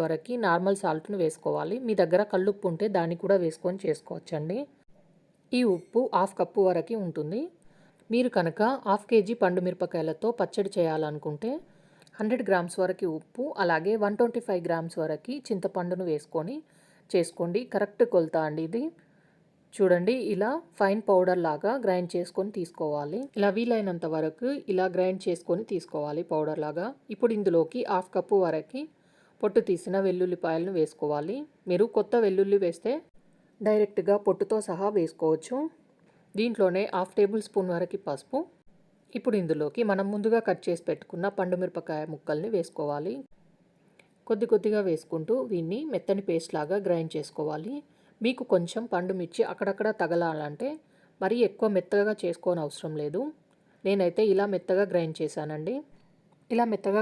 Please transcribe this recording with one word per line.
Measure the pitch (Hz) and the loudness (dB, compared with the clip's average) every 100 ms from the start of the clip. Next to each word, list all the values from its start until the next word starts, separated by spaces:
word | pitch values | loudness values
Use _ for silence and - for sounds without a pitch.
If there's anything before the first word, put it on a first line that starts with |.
వరకు | 160 160 - 247 | -2 -2 -4 0
నార్మల్ | 202 170 185 196 | 2 4 4 2
సాల్ట్ను | 185 156 165 202 | 0 -2 -4 -2
వేసుకోవాలి. | 160 - 151 151 156 233 240 | 0 0 -2 -2 -2 -4 0
మీ | 202 | 2
దగ్గర | 165 180 208 | 4 4 2
కల్లుప్పు | 185 196 202 185 | 2 0 0 -2
ఉంటే | 165 208 190 | -2 0 0
దాన్ని | 165 170 | 0 -2
కూడా | 190 196 | 2 4
వేసుకొని | 165 160 180 190 | 2 -2 -4 -2
చేసుకోవచ్చండి. | - 147 - - - 156 156 220 294 _ _ - _ _ _ _ _ 247 | -2 -4 -6 -12 -6 -6 -4 -4 -6 _ _ -20 _ _ _ _ _ 2
ఈ | 240 | 2
ఉప్పు | 170 - 233 269 | 2 0 0 2
హాఫ్ | 180 190 - | 2 2 0
కప్పు | 180 214 190 | 0 4 4
వరకు | 170 165 226 180 | 4 0 -4 -4
ఉంటుంది. | 160 151 214 339 - - - _ _ - | -4 -4 -4 -6 -10 -20 -20 _ _ 0
మీరు | 233 254 202 | 2 4 2
కనుక | 165 160 220 269 | 2 2 2 2
హాఫ్ | 202 208 - | 2 0 4
కేజీ | 226 196 233 | 4 4 2
పండు | 185 180 180 | 2 2 0
మిరపకాయలతో | 175 180 170 160 156 220 - | -2 -4 -2 -2 -2 -2 -2
పచ్చడి | 185 - 196 190 | -2 -2 -2 0
చేయాలనుకుంటే | 165 156 151 151 151 147 226 311 - - _ _ - - | 0 2 -2 -4 -8 -6 -6 -6 -10 -20 _ _ -20 -6
హండ్రెడ్ | 214 247 196 | -2 0 2
గ్రామ్స్ | 185 175 - | 2 0 -2
వరకు | 185 185 180 156 | -2 0 -4 -4
ఉప్పు, | - - 285 - | -8 -8 -6 0
అలాగే | 175 160 180 220 | 2 2 2 2
వన్ | 202 208 | 0 2
ట్వంటీ | 233 233 233 | 0 0 -2
ఫైవ్ | 180 170 | -2 0
గ్రామ్స్ | 165 165 - | -2 -2 -4
వరకు | 156 151 - 277 - | -4 -4 -6 -10 -4
చింతపండును | 196 - 185 175 180 175 | -4 -2 -4 -4 -4 -2
వేసుకొని | 151 - 160 170 294 - _ _ _ _ | -4 -4 -6 -6 -8 -14 _ _ _ _
చేసుకోండి. | 190 165 - 170 196 247 | 0 0 -2 -4 -4 -2
కరెక్ట్ | 202 202 - 240 | -2 -2 0 2
కొలత | 190 156 160 156 | 4 2 0 -2
అండి | 151 160 | -4 -4
ఇది. | 226 311 - _ _ _ _ _ _ _ - | -4 -6 -10 _ _ _ _ _ _ _ 0
చూడండి, | 190 175 185 254 214 | 4 4 4 0 -2
ఇలా | 185 214 320 - - | 0 0 -2 -8 0
ఫైన్ | 196 214 214 | 2 2 4
పౌడర్ | 185 185 180 170 | 4 4 2 0
లాగా | 151 196 269 214 | 0 -2 0 0
గ్రైండ్ | 180 175 175 | 0 0 -4
చేసుకొని | 175 - 202 208 | -4 -4 -4 -6
తీసుకోవాలి. | 170 - 156 147 147 196 277 214 | -8 -6 -4 -4 -4 -6 -6 0
ఇలా | 202 196 | 2 2
వీలైనంత | 240 226 196 170 165 | 0 0 0 -4 -2
వరకు | 160 160 156 247 285 - | -2 -2 -2 -4 -4 -2
ఇలా | 185 185 180 | 0 2 2
గ్రైండ్ | 185 185 185 | 0 0 -2
చేసుకొని | 170 - 175 220 | -4 -2 -4 -2
తీసుకోవాలి | 180 - 156 147 151 175 | -6 -6 -6 -4 -4 -2
పౌడర్ | 156 151 151 151 | -2 0 -2 -4
లాగా. | 151 214 285 - 214 | -4 -6 -8 -12 0
ఇప్పుడు | 233 214 | 0 2
ఇందులోకి | 190 165 160 254 - | 4 4 4 -2 0
హాఫ్ | 185 185 190 | 0 0 -4
కప్పు | 185 202 | 2 4
వరకు | 175 156 151 262 311 _ _ _ _ _ | 4 0 -4 -10 -10 _ _ _ _ _
పొట్టు | 208 220 214 | 2 2 2
తీసిన | 170 185 190 | -2 0 0
వెల్లుల్లిపాయలను | 196 180 180 175 170 165 180 180 | 0 0 -2 -2 -2 -2 -2 0
వేసుకోవాలి. | 156 - 147 147 160 262 302 _ 185 | 0 -2 -4 -2 -4 -8 -10 _ -2
మీరు | 180 233 220 | 2 2 2
కొత్త | 208 240 | 2 2
వెల్లుల్లి | 208 190 196 202 | 4 2 4 4
వేస్తే | 180 170 220 302 - - _ _ _ _ 214 | 2 0 -4 -4 -6 -20 _ _ _ _ 0
డైరెక్ట్గా | 214 202 196 175 202 | 2 2 0 2 2
పొట్టుతో | 202 180 202 220 208 | 2 0 0 -2 -2
సహా | 175 202 202 | -2 0 2
వేసుకోవచ్చు. | 160 - 160 156 - 254 311 - _ _ _ _ _ 190 | 0 0 0 0 -2 -6 -6 -8 _ _ _ _ _ -4
దీంట్లోనే | 233 214 185 185 214 | -2 2 2 2 0
హాఫ్ | 185 185 - | -2 -2 2
టేబుల్ | 202 220 - | 2 2 -2
స్పూన్ | 196 185 | -2 0
వరకు | 170 175 196 - | -2 -2 -4 -6
పసుపు. | 139 - 269 359 _ - _ _ _ _ 240 | -6 -4 -6 -6 _ -20 _ _ _ _ -4
ఇప్పుడు | 247 208 | -2 0
ఇందులోకి | 165 151 147 - 214 | 0 -2 -2 -2 0
మనం | 190 196 | 0 0
ముందుగా | 208 214 226 220 | -2 2 2 2
కట్ | 175 - | -2 -2
చేసి | 170 - | -4 -4
పెట్టుకున్న | 151 - 170 196 196 | -6 -8 -6 -4 -2
పండు | 180 180 | -2 -2
మిరపకాయ | 180 170 170 156 156 | -2 -6 -6 -6 -6
ముక్కల్ని | 151 - 151 208 | -8 -4 -4 -2
వేసుకోవాలి. | 202 165 - 147 147 170 269 262 - _ _ _ _ _ _ _ _ - | -2 -4 -6 -4 -4 -6 -8 -12 -20 _ _ _ _ _ _ _ _ -4
కొద్ది | 214 226 | -2 4
కొద్దిగా | 214 214 208 190 | 4 4 2 2
వేసుకుంటూ | 156 - 165 156 254 254 | 0 -2 -6 0 -2 0
వీన్ని | 180 165 220 311 | -2 -2 -4 -4
మెత్తని | 202 - 196 196 | -4 0 -2 0
పేస్ట్ | 165 - 160 | -2 -2 -6
లాగా | 151 202 185 | -2 -2 0
గ్రైండ్ | 170 160 156 | 0 0 -6
చేసుకోవాలి. | 143 - 151 151 190 285 - _ _ _ 233 | -8 -6 -6 -6 -8 -10 -12 _ _ _ -2
మీకు | 254 254 | -2 2
కొంచెం | 185 170 220 240 | 2 2 -6 -4
పండు | 180 180 185 | -2 -2 -4
మిర్చి | 170 - 220 | -4 -2 -2
అక్కడక్కడ | 254 196 196 214 214 | -2 -4 -2 -2 0
తగలాలంటే | 160 170 170 156 147 147 262 311 - _ _ _ | 0 0 0 -2 -6 -6 -8 -8 -14 _ _ _
మరీ | 190 240 226 | -2 2 0
ఎక్కువ | - 220 196 | 2 0 0
మెత్తగా | 180 202 208 208 | 0 0 2 0
చేసుకోని | 175 165 185 175 147 | -4 -2 -2 -2 -4
అవసరం | - 160 156 | -6 -8 -6
లేదు. | 147 175 294 - _ _ _ _ | -4 -4 -6 -10 _ _ _ _
నేనైతే | 196 202 175 175 214 | 0 2 2 2 4
ఇలా | 190 202 185 | 4 2 -2
మెత్తగా | - 190 202 | 0 2 2
గ్రైండ్ | 175 160 160 | 0 -2 -4
చేశానండి. | 151 - 151 156 160 269 - - _ _ _ _ _ | -6 -4 -6 -6 -4 -6 -8 -20 _ _ _ _ _
ఇలా | 226 233 | 0 2
మెత్తగా | 202 202 208 | 0 0 0